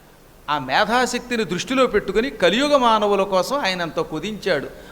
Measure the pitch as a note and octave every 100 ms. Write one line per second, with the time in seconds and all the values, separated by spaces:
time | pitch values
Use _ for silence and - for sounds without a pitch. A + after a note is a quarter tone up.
0 | - - - - - D3 C3 D#3 G#3 B3
1 | B3 A#3+ A#3+ A#3+ F#3 F3+ - C4 B3 G3+
2 | - G3 C#4 - F3 A3+ D4 C#4+ A#3 A3
3 | G#3 G3 G3 F#3 F3+ C#4+ G3 F3+ E3 E3
4 | D#3+ D#3 G3 G3+ G3 D3 C3+ - -